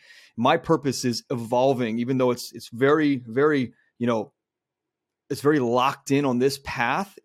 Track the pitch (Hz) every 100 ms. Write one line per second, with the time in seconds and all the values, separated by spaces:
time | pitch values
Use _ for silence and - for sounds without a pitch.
0 | _ - - - 120 165 - 160 143 120
1 | 123 113 - 127 117 123 135 127 120 110
2 | 120 135 127 120 - - - 113 135 151
3 | 151 139 117 113 147 147 123 - _ -
4 | 120 113 101 _ _ _ _ _ _ _
5 | _ _ - 135 139 156 123 123 131 135
6 | - 139 143 123 131 135 - 131 120 147
7 | 196 -